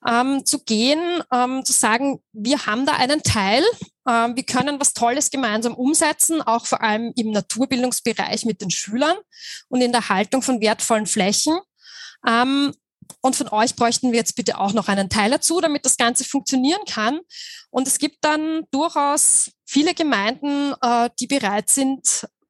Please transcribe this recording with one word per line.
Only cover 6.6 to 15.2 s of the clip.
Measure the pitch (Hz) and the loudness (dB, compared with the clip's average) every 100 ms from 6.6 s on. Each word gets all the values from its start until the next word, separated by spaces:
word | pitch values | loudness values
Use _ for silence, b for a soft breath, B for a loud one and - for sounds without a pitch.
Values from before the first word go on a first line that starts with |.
| - | 0
vor | - | -2
allem | 220 214 233 - | 0 0 -2 -4
im | 220 | -2
Naturbildungsbereich | 208 - 220 269 247 254 - 247 247 - 214 226 | -2 -2 -2 -2 0 0 0 -2 -2 -2 -2 -4
mit | 185 | -4
den | 190 | -4
Schülern | - 196 233 302 392 - B B B - | -6 -4 0 0 0 -6 B B B -4
und | 254 | 0
in | 247 | 2
der | 240 - | 2 2
Haltung | 190 214 262 | 0 2 0
von | 262 240 | 0 2
wertvollen | 214 - - 220 202 | 2 0 0 0 2
Flächen. | 220 190 208 302 349 - _ B B B B 240 | 0 2 2 0 0 -4 _ B B B B 0
Ähm, | 226 262 277 285 - _ _ - - | 2 2 2 0 -4 _ _ -20 -2
und | 262 - | -2 0
von | 254 | -2
euch | 214 233 - | 2 0 2
bräuchten | 233 - 254 | 0 2 2
wir | 233 | 2
jetzt | - - | 0 -2
bitte | 220 - | -2 0
auch | 196 | 0
noch | 214 196 | 0 0
einen | 196 190 | 0 0
Teil | 220 | 2